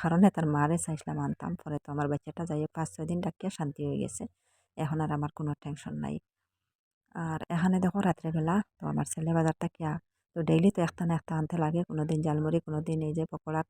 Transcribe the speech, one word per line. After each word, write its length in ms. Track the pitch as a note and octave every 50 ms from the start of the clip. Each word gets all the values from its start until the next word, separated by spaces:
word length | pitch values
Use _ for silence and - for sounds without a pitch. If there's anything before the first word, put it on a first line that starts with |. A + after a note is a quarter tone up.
কারণে 260 | - E3 E3 F3 G3+ F#3+ -
তার 100 | E3+ E3 D3+ D3
মারে 220 | D3 D3 D3+ E3+ E3+ -
চাইছিলাম 340 | - D#3+ - - D#3+ D3+ D3 C#3+
আনতাম। 260 | C#3+ D3 - D3+ E3+ F3 -
পরে 160 | - D#3+ D3 C#3+ -
তো 40 | -
আমার 140 | C#3+ D3 D3 C#3+
বাচ্চাটা 300 | D3 C#3+ - D#3 - - E3+ E3+
যাই 100 | D#3 D3+
হোক 80 | D3+ - -
পাঁচ 120 | E3 D#3+ - -
ছয় 120 | - D#3 D#3+
দিন 80 | F3 F3 F3+
ডাকিয়া 260 | E3 - - - F#3+ - -
শান্তি 220 | D#3+ C#3+ - - D3
হয়ে 120 | C#3+ C#3 C#3+
গেছে, 200 | C3 - - - - - _ _ _ _ _ _ _ _ _
এখন 220 | - D#3 C#3 D#3 D#3+ D#3
আর 60 | D3+ D3+
আমার 140 | D3 D3 C#3+ - -
কোনো 140 | D#3 D3 D3 -
টেনশন 320 | - D3 D3 - - D3 D3 D3 D3
নাই। 120 | C#3+ D3 - - _ _ _ _ _ _ _ _ _ _ _ _ _ _ _ _ _ -
আর 260 | - E3 D#3+ D#3+ D#3 - - F3
এখানে 220 | D#3+ F3 F#3 F#3 F#3 F#3
দেখো 140 | F3+ - G3+ G3 F#3
রাত্রেবেলা 460 | E3 - - D#3+ D#3+ D#3+ D#3 D#3+ F3+ G#3 G#3 _ _
তো 80 | - D#3+ D3+
আমার 140 | D3 D3+ D3 -
ছেলে 180 | - E3 D#3+ E3 E3
বাজার 220 | E3 D#3+ D#3+ D#3 -
থাকিয়া, 300 | E3+ F3 - - E3 D3+ D#3 E3 - _ _ _ _ _ -
তো 20 | E3+ D#3+ D#3
ডেইলি 220 | D#3+ E3 E3+ G3+ -
তো 40 | F#3
একটা 200 | E3+ E3 - - F3
না 80 | E3 E3
একটা 160 | D#3+ - - E3 D#3
আনতে 160 | D#3 - F3 E3+ D#3
লাগে, 160 | D3+ D#3+ E3+ F3+
কোনোদিন 340 | - D#3+ D#3 D3+ D#3 D#3+ D3+ D#3+
জালমুড়ি, 320 | D#3 D3+ D3+ D#3 D#3 E3 E3 -
কোনোদিন 320 | - D3+ D3+ D#3+ E3 D#3+ D#3+ D#3 D3+
এই 40 | D3+
যে 100 | E3 D#3+ -
পকোড়া, 280 | - D3+ - D#3 D#3 D#3 D#3 -